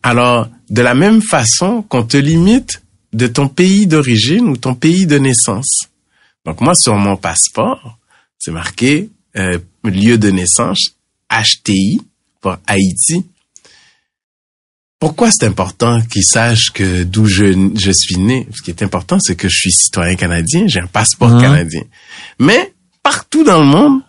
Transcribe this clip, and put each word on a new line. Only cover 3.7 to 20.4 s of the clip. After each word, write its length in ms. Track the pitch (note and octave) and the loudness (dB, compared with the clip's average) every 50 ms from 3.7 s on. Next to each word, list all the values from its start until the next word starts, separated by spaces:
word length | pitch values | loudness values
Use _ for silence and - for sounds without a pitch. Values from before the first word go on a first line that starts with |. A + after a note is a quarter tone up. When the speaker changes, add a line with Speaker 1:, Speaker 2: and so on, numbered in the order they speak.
| F#3+ G3+ G#3+ | 4 2 2
Speaker 1:
d'origine 600 | F3+ D#3 D#3 C#3+ B2+ A#2 G#2+ G#2+ B2+ E3 A#3 B3 | 2 2 2 2 2 0 0 2 0 0 0 0
ou 80 | G3 C3+ | 0 -2
ton 180 | A#2 - C3 B2 | -2 -4 -6 -4
pays 300 | B2+ - D#3+ E3+ F#3 F#3+ | 0 0 2 2 2 2
de 120 | D#3+ D3 | 2 2
naissance. 720 | C#3+ C3+ C3+ B2 A2+ - - G2+ - C#3 - - - - _ _ _ _ _ _ _ _ _ _ _ _ | 2 2 0 0 0 -2 -2 -4 -4 -4 -4 -6 -6 -8 _ _ _ _ _ _ _ _ _ _ _ _
Donc, 160 | - E2 - | -12 -6 -2
moi, 140 | A#2 D3+ F3+ | 0 2 2
sur 200 | - - - G#2+ | 2 2 0 0
mon 220 | G2+ G2+ G2+ G2 | 0 0 0 -2
passeport, 800 | F#2+ - E2+ E2 - - - - A2+ A#2 A#3+ C4 - _ A#2+ A2+ _ _ _ _ _ _ _ _ _ | -4 -4 -6 -4 -4 -4 -4 -2 -2 -2 -2 -4 -6 _ -20 -20 _ _ _ _ _ _ _ _ _
c'est 120 | - - | -12 -10
marqué, 580 | E2 E2 E2+ G2 - - A#2+ C3+ D3 D#3 G#3 A3 _ _ _ _ _ | -10 -8 -10 -10 -6 -2 0 0 0 0 -2 -8 _ _ _ _ _
euh, 200 | G#2+ F#2+ F#2 F2+ F2 F2 _ _ _ - | -6 -4 -4 -4 -6 -8 _ _ _ -6
lieu 340 | A2 F#2 F#2+ G2+ A2+ A#2+ | -4 -2 2 2 2 4
de 120 | A2+ G#2 G2+ | 4 2 0
naissance, 640 | F#2+ F#2 F2+ F2+ - - A#2+ F2+ G2 - - - _ _ _ _ _ _ _ _ | 0 0 -2 -2 -2 -2 -2 -2 -2 -4 -4 -6 _ _ _ _ _ _ _ _
H 320 | A2 A2 G#2+ - - - _ | -4 -2 -2 -2 -4 -4 _
T 100 | - G2+ | -2 0
I, 280 | F#2+ G2 G#2 D#3+ C4+ - _ _ _ _ _ _ _ | 0 0 0 -2 -4 -6 _ _ _ _ _ _ _
pour 160 | - F#2+ F2+ E2 _ | -8 -8 -8 -6 _
Haïti. 580 | - G#2 G2 G2 F#3 F3 - - - D#3+ F3+ F#3+ - _ _ _ _ _ - _ _ _ _ _ _ _ _ _ _ _ _ _ _ _ _ _ _ _ _ _ _ _ _ _ _ _ _ | -4 -2 0 0 0 -2 -2 -4 -4 -4 -4 -6 -8 _ _ _ _ _ -20 _ _ _ _ _ _ _ _ _ _ _ _ _ _ _ _ _ _ _ _ _ _ _ _ _ _ _ _
Pourquoi 320 | D#3 D#3 D3+ - A#3+ A3+ | -4 -4 0 0 0 0
c'est 140 | G#3+ - - | 2 2 0
important 540 | G#2+ F#2 F#2+ F#2 F#2 - _ A#2+ A#2 A#2+ A#2 A2+ A#2 | -2 -2 -2 -6 -6 -4 _ -2 0 0 0 -2 -2
qu'ils 140 | - G#2 F#2 | -2 -2 -2
sachent 480 | - - A#2 A2+ A#2 A#2+ G#2+ - - - | 0 0 0 0 2 0 0 0 -2 -4
que 300 | - G2 F#2+ F2+ F2+ F2 | -4 -4 -2 -2 -2 -4
d'où 220 | F2+ F#2 G#2+ A2 | -2 0 0 2
je, 440 | G#2 F#2+ F#2+ G#2 G2 F#2 F#2 G2 G2 - | 2 2 2 2 2 4 2 2 0 0
je 140 | G#2+ G2 G2 | -2 -2 0
suis 260 | F#2+ - - - F2+ | 0 0 -2 -2 -2
né ? 300 | F#2 F#2+ A2 C3 C3 A2+ - A2 | -2 0 0 -2 -2 -6 -10 -14
Ce 80 | - | -14
qui 100 | - - | -12 -12
est 100 | F2 - G#2 | -8 -6 -6
important, 340 | F#2+ - F#2+ E2+ - F3+ G3+ | -6 -6 -6 -4 -2 -2 -2
c'est 160 | - - F2+ | 0 -2 -4
que 140 | E2+ - F#2 | -4 -4 -4
je 80 | - | -2
suis 140 | - - F#2+ | -2 -2 0
citoyen 440 | E2+ - - - - F#2 F2 F2 F#2 | 0 0 0 -2 -2 -4 -2 -2 -2
canadien, 480 | F#2 F#2+ F2 F2 E2+ | -2 -2 -4 -2 -4